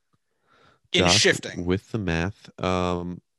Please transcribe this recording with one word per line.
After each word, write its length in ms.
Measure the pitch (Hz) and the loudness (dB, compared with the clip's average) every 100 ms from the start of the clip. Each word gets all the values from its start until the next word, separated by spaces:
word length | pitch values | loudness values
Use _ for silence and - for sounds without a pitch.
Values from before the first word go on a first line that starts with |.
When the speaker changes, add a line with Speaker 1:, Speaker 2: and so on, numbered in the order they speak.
| _ _ _ _ _ _ _ _ _ | _ _ _ _ _ _ _ _ _
Speaker 1:
in 100 | 180 | 2
Speaker 2:
Josh, 160 | 180 175 | 4 4
Speaker 1:
shifting. 460 | 196 - - - 87 | 4 2 -4 -6 -2
Speaker 2:
with 260 | 95 - | -2 -2
the 60 | 117 | -6
math, 500 | 92 82 85 - - - | -2 0 -2 -6 -18 -6
um, 580 | 92 90 90 90 87 90 - | -2 0 0 -2 -4 -10 -14